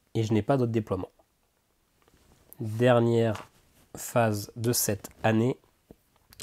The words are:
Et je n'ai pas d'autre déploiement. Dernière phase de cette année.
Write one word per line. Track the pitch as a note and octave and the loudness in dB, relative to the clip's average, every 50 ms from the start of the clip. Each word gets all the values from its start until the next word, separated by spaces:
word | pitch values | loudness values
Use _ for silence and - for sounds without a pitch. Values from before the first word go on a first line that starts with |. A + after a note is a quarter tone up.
| _ _ - | _ _ -4
Et | A#2 A2+ | -4 -2
je | G#2+ A2+ | 0 0
n'ai | G#2+ G#2 | 0 2
pas | - C#3+ | 2 0
d'autre | C3+ B2 A#2 A2+ | 0 0 0 0
déploiement. | A2+ G#2+ - G2+ F#2 F2+ - _ _ _ _ _ _ _ _ _ _ _ _ _ _ _ _ _ _ _ _ _ _ _ _ _ _ _ - - - | -2 -2 -2 -4 -6 -6 -10 _ _ _ _ _ _ _ _ _ _ _ _ _ _ _ _ _ _ _ _ _ _ _ _ _ _ _ -20 -14 -12
Dernière | B2 A2 G#2+ A2+ A#2+ B2 B2 A#2+ A#2 A#2 A#2 A#2 A2+ A2+ G#2+ - - - _ _ _ _ _ _ _ _ - | -10 -8 -4 2 4 4 6 6 4 4 2 2 2 2 0 -4 -8 -16 _ _ _ _ _ _ _ _ -18
phase | - - - - B2 A#2 A2+ G#2+ G2+ G#2 - - | -16 -12 -4 0 0 0 0 0 -4 -6 -10 -10
de | A#2+ A2 A#2 B2 | -6 -4 -2 -2
cette | - - - G#2 G#2 - - - - - | -2 -2 -2 -4 -6 -6 -14 -12 -4 0
année. | A2 A2+ A2 A2+ B2+ C#3 - _ _ _ _ _ - - _ _ _ _ _ _ _ - - | 0 2 2 2 0 -2 -4 _ _ _ _ _ -20 -20 _ _ _ _ _ _ _ -18 -12